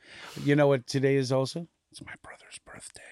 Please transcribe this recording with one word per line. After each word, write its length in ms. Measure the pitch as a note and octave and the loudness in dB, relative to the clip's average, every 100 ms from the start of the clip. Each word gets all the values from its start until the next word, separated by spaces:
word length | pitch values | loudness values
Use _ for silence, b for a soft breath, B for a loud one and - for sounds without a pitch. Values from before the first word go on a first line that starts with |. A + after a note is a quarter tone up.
| B B B C#3 | B B B -4
You 120 | C#3 D3 | 2 4
know 100 | C#3+ | 6
what 180 | C3+ - | 4 0
today 280 | C#3 C3+ C#3 | 0 2 2
is 160 | B2+ | 2
also? 380 | C3 C3 E3+ E3+ _ _ | 0 -2 -6 -12 _ _
It's 120 | - | -20
my 100 | - - | -18 -18
brother's 380 | - - - - - | -20 -20 -20 -20 -20
birthday. 360 | - - - - | -20 -20 -20 -20